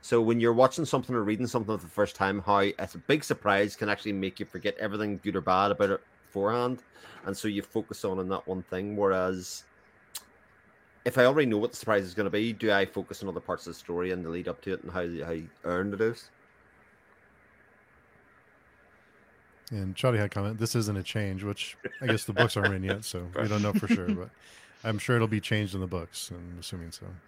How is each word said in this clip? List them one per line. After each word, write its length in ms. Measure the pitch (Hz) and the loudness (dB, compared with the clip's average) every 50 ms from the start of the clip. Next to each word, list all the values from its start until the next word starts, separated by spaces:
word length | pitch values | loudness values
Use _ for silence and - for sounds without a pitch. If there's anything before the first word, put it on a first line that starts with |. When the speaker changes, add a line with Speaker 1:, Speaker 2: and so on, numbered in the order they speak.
Speaker 1:
So 180 | _ - - 117 | _ 2 4 4
when 180 | 113 110 117 117 | 6 6 4 4
you're 140 | 117 117 117 | 4 4 8
watching 320 | 117 127 131 - - 160 | 8 6 6 6 2 -4
something 300 | 135 - 135 123 - 127 | 0 0 -2 -2 0 -2
or 60 | 120 107 | 0 0
reading 220 | 101 107 - 127 | 0 0 0 -2
something 320 | 113 - 123 110 98 110 98 | -2 -2 -2 -2 0 -4 -4
for 60 | 85 | -6
the 40 | 82 | -8
first 240 | - - 104 95 - | 0 0 0 0 2
time, 240 | - 98 98 98 101 | 0 2 2 2 0
how 160 | 92 104 101 101 | 2 2 4 4
it's 360 | 98 101 98 - 98 95 - | 4 2 0 -2 -8 -8 -8
a 40 | 87 | -14
big 240 | - - - 156 147 | 0 0 0 0 2
surprise 520 | - - - - 104 98 98 104 104 - | -2 -6 -2 2 2 4 4 4 2 0
can 140 | - - 104 | -4 -2 -2
actually 240 | 104 - - 107 101 | -2 -2 -2 -4 -4
make 260 | 95 95 95 - - | -2 -2 -4 -4 -6
you 60 | 104 - | -12 -10
forget 280 | - 95 - 104 - - | -10 -6 -4 -4 -4 -2
everything 400 | 107 107 98 104 107 104 104 92 - | -4 -4 -2 -2 -2 -2 -4 -4 -4
good 120 | 104 90 | -2 -2
or 60 | 95 | -2
bad 280 | 80 - 92 92 98 101 | 2 4 4 4 6 4
about 220 | 101 - 104 98 | 4 4 4 2
it 100 | 98 92 - _ _ _ _ | 2 0 -2 _ _ _ _
beforehand, 560 | - - 101 98 104 113 120 120 123 127 123 - _ _ - - - - - - | -10 -4 -2 0 0 2 2 0 0 -2 -4 -10 _ _ -20 -20 -20 -20 -14 -8
and 120 | 92 98 - | -8 -8 -4
so 100 | - 110 | -4 -2
you 140 | 104 101 | -2 -2
focus 420 | 98 - - 113 101 - 104 - - | -6 -4 -4 -6 -4 -4 -10 -6 -4
on, 140 | 104 95 95 | -4 -2 -2
on 100 | 92 92 | -2 -2
that 180 | 95 90 - - | -4 -4 -4 -4
one 160 | 95 92 90 | -6 -6 -6
thing. 320 | - - 92 98 104 104 104 | -6 -6 -4 -4 -4 -2 2
Whereas 680 | 101 98 95 95 92 92 95 92 90 - - - - _ _ _ _ _ _ _ _ _ _ - - _ _ _ _ _ _ _ _ _ _ _ _ _ _ _ _ | 2 2 4 4 2 0 0 -2 -6 -10 -12 -14 -16 _ _ _ _ _ _ _ _ _ _ -16 -16 _ _ _ _ _ _ _ _ _ _ _ _ _ _ _ _
if 120 | 120 - 131 | -2 4 6
I 60 | 123 | 6
already 200 | 127 139 156 147 123 | 8 8 6 4 4
know 100 | 110 104 | 4 2
what 120 | 107 117 | 2 0
the 60 | - - | -2 -4
surprise 260 | - - 110 101 98 | 0 2 2 2 2
is 100 | 92 87 | 0 -4
gonna 140 | 98 104 98 | -2 -2 0
be, 220 | 87 104 110 117 113 | 2 0 0 0 -2
do 180 | 98 113 107 | 0 2 4
I 140 | 101 98 98 92 | 4 4 4 2
focus 340 | - 101 90 - - - | -2 -8 -8 -8 -10 -10
on 80 | - 98 | -8 -8
other 100 | 87 87 | -8 -8
parts 280 | - - 90 80 - 85 | -4 -4 -6 -6 -6 -12
of 60 | 82 | -14
the 60 | - | -14
story 320 | - - 87 87 90 92 | -8 -6 -4 -2 0 -2
and 140 | 92 90 87 | -2 -4 -4
the 40 | 82 | -6
lead 180 | 82 87 87 90 | -6 -6 -4 -6
up 140 | 85 - - | -8 -8 -6
to 100 | 98 92 | -6 -6
it 100 | - - | -6 -6
and 80 | - | -6
how, 160 | 87 92 87 85 85 80 71 | -6 -4 -4 -4 -4 -6 -6
how 120 | 82 85 82 80 - - _ _ | -6 -6 -6 -8 -12 -18 _ _
earned 300 | 82 87 90 95 101 101 | -2 -2 0 0 -2 0
it 80 | 98 | 0
is? 280 | 110 113 117 - - - _ _ _ _ _ _ _ _ _ _ _ _ _ _ _ _ _ _ _ _ _ _ _ _ _ _ - _ _ _ _ _ _ _ _ _ _ _ _ _ _ _ _ _ _ _ _ _ _ _ _ _ _ _ _ _ _ _ _ _ _ _ _ _ _ _ _ - | 0 0 0 -4 -12 -20 _ _ _ _ _ _ _ _ _ _ _ _ _ _ _ _ _ _ _ _ _ _ _ _ _ _ -20 _ _ _ _ _ _ _ _ _ _ _ _ _ _ _ _ _ _ _ _ _ _ _ _ _ _ _ _ _ _ _ _ _ _ _ _ _ _ _ _ -8
Speaker 2:
And 240 | - 104 95 95 95 | -6 -4 -4 -4 -4
Charlie 220 | - - 131 120 107 | 0 2 2 4 4
had 80 | 104 | 2
a 40 | 101 | 0
comment, 280 | - 104 98 101 113 107 | -2 -2 -4 -2 -2 -2
"This 160 | 113 113 - | -2 0 0
isn't 220 | 120 110 104 104 98 | 0 0 0 -2 -4
a 60 | 90 | -4
change," 400 | - - 110 104 98 95 95 98 | -4 -4 -4 -2 -2 -4 -4 -4
which 340 | 101 104 - - - - - - - - - | -6 -4 -6 -8 -10 -12 -12 -12 -12 -10 -6
I 60 | 139 123 | -2 0
guess 160 | 113 107 - | 0 0 0
the 80 | - 107 | -4 2
books 240 | - 156 113 - 107 | 2 2 2 2 2
aren't 120 | 98 101 | 2 2
written 140 | 98 95 92 | 0 0 -2
yet, 220 | 95 95 104 110 | -2 -2 -2 -4
so 240 | - - 90 87 90 87 - | -8 -8 -8 -8 -6 -4 -2
we 80 | - 107 | -2 0
don't 140 | 104 104 | 0 2
know 100 | 104 104 101 | 0 2 0
for 140 | 208 - 101 | 0 2 2
sure. 200 | 240 98 90 98 | 0 0 2 -2
But 220 | 107 87 90 - - | -2 -4 -4 -10 -14
Speaker 1:
<laughs> 60 | _ - - - - - - - - - | _ -20 -20 -20 -20 -20 -20 -20 -8 -4
Speaker 2:
I'm 140 | 113 110 104 | -2 -2 -2
sure 180 | - - 127 | 2 2 4
it'll 120 | 120 113 110 | 4 4 4
be 140 | 110 107 | 2 0
changed 320 | - - 113 104 104 98 92 | 0 0 0 0 0 0 -2
in 60 | 98 | -4
the 60 | 92 90 | -4 -2
books, 440 | 90 90 82 - - - - - | -4 -6 -6 -6 -10 -12 -10 -10
I'm 260 | - 87 87 87 87 87 | -12 -12 -12 -14 -14 -12
assuming 320 | 87 - - 90 85 85 | -12 -10 -10 -10 -10 -12
so. 140 | 82 - 95 95 92 87 _ | -14 -14 -14 -14 -14 -16 _